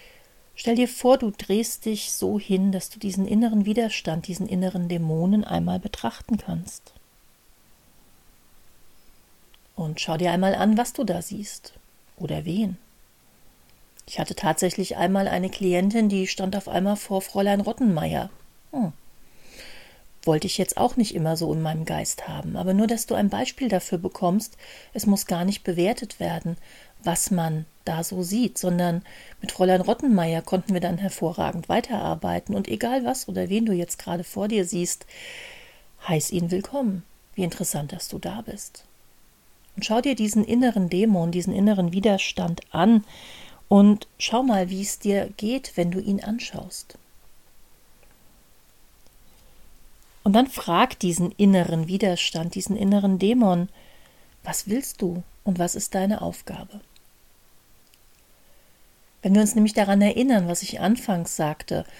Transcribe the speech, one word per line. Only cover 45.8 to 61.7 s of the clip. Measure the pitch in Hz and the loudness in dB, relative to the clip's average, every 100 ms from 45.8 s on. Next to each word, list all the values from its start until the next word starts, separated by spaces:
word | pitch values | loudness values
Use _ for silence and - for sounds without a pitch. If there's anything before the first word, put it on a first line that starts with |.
| 175 | -2
du | 185 | -2
ihn | - 196 | -2 -2
anschaust. | 208 233 - 190 185 - - - _ - - - - - - - - - - - - - - - _ - - _ - - - - - - - - - - - - | -2 -6 -6 -12 -12 -14 -16 -20 _ -20 -20 -20 -20 -20 -20 -20 -20 -20 -20 -20 -20 -20 -20 -20 _ -20 -20 _ -20 -20 -20 -20 -20 -20 -20 -20 -20 -20 -20 -4
Und | 208 | 4
dann | 214 269 | 4 4
frag | - - 170 247 - | 0 0 2 2 0
diesen | 175 170 175 | -2 0 -2
inneren | - 202 190 165 165 160 | 4 6 6 4 0 -2
Widerstand, | 196 202 175 - 165 165 190 | 0 0 0 -2 -4 -6 -6
diesen | 185 185 | -4 0
inneren | 196 202 196 185 | 2 2 4 2
Dämon, | 196 247 208 175 180 - - - - - - _ | 2 4 4 4 0 -8 -20 -20 -20 -20 -20 _
„Was | - - - | -8 -8 -4
willst | 233 269 - | -4 -4 -4
du | 185 175 - - | -4 -4 -8 -8
und | - 175 | -2 0
was | 175 208 | -2 -4
ist | - 190 | -4 -2
deine | 196 214 | 0 0
Aufgabe?“ | - 170 - 156 190 208 - - - _ _ _ _ _ _ - _ _ _ _ _ _ _ - _ _ - _ _ _ | -4 -8 -12 -14 -14 -18 -20 -20 -20 _ _ _ _ _ _ -20 _ _ _ _ _ _ _ -20 _ _ -20 _ _ _
Wenn | 190 202 | 4 6
wir | |
uns | 214 220 | 6 6
nämlich | 214 | 4
daran | - 196 202 | 4 4 6
erinnern, | 202 - 262 226 175 | 4 4 4 4 2
was | 175 | -2
ich | - - | -6 -2
anfangs | 175 240 - 180 165 - | 2 2 0 -2 -2 -2
sagte, | 156 156 - | -2 -4 -6